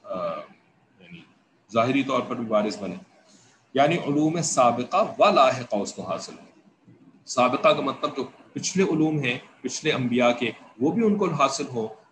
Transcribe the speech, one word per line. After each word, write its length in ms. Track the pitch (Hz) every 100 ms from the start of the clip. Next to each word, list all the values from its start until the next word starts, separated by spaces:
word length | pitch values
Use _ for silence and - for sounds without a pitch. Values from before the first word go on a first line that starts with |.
آ، 140 | 104 95 87 78 - - _ _ _ _
یعنی 220 | 87 87 - _ _ _ _
ظاہری 320 | 113 120 135
طور 180 | 135 127
پر 140 | 110 120
بھی 100 | 113
وارث 320 | 107 104 98
بنے، 140 | 98 92 - _ _ _ _ _ _ 131
یعنی 220 | 147 175 -
علوم 340 | 147 156 165 156
سابقہ 580 | - 120 120 123 185 214 -
و 120 | 185
لاحقہ 440 | 196 131 123 120 110
اس 160 | 95
کو 80 | -
حاصل 300 | 90 85 -
ہو۔ 160 | - - _ _ _ _ - - _ -
سابقہ 420 | - 123 131 160
کا 120 | 147
مطلب 340 | 139 127 147 139
جو 60 | 120 - -
پچھلے 300 | - - 185
علوم 360 | 190 160 156 151
ہیں، 180 | 131 123 - -
پچھلے 300 | 127 - 156
انبیاء 380 | 120 123 120 120 120
کے، 120 | 117 107 - -
وہ 120 | 135
بھی 140 | 180 220
ان 120 | 196
کو 120 | 190
حاصل 340 | 156 214 - 139
ہو 140 | 120 110 - _